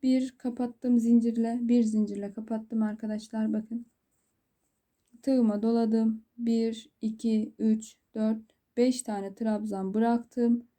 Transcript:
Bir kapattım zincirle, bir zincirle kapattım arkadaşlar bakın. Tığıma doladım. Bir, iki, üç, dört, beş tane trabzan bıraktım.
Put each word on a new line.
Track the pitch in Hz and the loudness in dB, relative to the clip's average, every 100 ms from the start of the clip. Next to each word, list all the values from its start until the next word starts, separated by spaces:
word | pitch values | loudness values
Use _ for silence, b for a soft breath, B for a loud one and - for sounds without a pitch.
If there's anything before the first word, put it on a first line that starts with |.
Bir | 262 262 262 - | 2 2 0 -6
kapattım | 254 240 247 - 254 240 | -8 -4 -6 -4 2 2
zincirle, | 226 233 233 226 226 240 | 6 4 4 0 -2 -2
bir | 240 240 | 2 4
zincirle | 220 214 208 202 202 | 4 2 0 -2 -8
kapattım | 202 220 220 220 226 | -10 -6 -6 -4 -2
arkadaşlar | 214 214 214 214 214 220 220 | -2 -2 -6 -8 -8 -4 -2
bakın. | 214 220 233 240 _ _ _ _ _ _ _ _ _ _ _ _ 240 | -2 -4 -10 -10 _ _ _ _ _ _ _ _ _ _ _ _ -10
Tığıma | - 262 226 208 | 0 2 2 2
doladım. | 220 233 226 220 226 220 _ - | 0 2 2 2 2 -2 _ -8
Bir, | 233 226 226 226 - _ | -2 0 0 -4 -12 _
iki, | 220 220 226 220 214 - | -8 -4 0 0 -2 -2
üç, | 220 220 - _ _ | 0 0 -2 _ _
dört, | 226 220 220 - _ _ - | -4 -2 -2 -6 _ _ 0
beş | 247 247 | 2 2
tane | - 208 196 | -4 -6 -8
trabzan | 196 220 208 214 202 190 | -6 -2 -2 -2 -4 -2
bıraktım. | 214 233 240 233 - 233 240 - | 0 2 0 -2 -2 2 0 -2